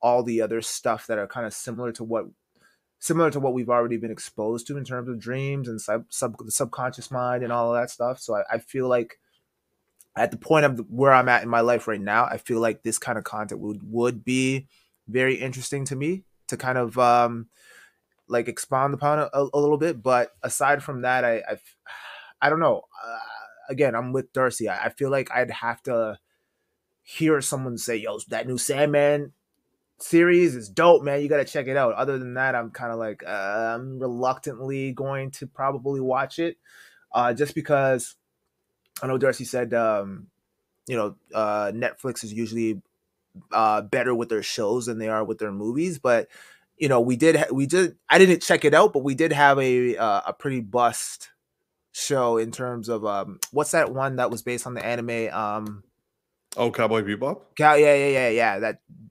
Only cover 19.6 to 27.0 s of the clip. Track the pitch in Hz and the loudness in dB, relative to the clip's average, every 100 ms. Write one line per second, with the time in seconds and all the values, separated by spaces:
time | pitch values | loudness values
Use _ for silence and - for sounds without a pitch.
19.6 | 147 147 165 131 127 123 120 _ 127 - | 2 2 0 -2 2 2 2 _ -8 0
20.6 | 139 143 147 131 127 127 120 113 - 104 | 2 0 -2 -4 -2 0 2 0 -4 -10
21.6 | _ _ - - - - - - 143 156 | _ _ -20 -18 -18 -18 -20 -2 0 2
22.6 | 156 110 - - 110 113 113 110 107 - | 2 0 -4 -16 -14 -12 -14 -16 -20 -18
23.6 | - 135 139 117 127 135 139 131 127 - | -6 0 0 0 -2 -4 -4 -2 0 -2
24.6 | 107 92 117 - 135 135 127 123 123 - | -4 -4 -6 -4 -2 -2 -2 -2 -2 -4
25.6 | 117 113 - 117 110 101 _ _ _ _ | -6 -6 -4 -2 -2 -6 _ _ _ _
26.6 | _ _ _ _ | _ _ _ _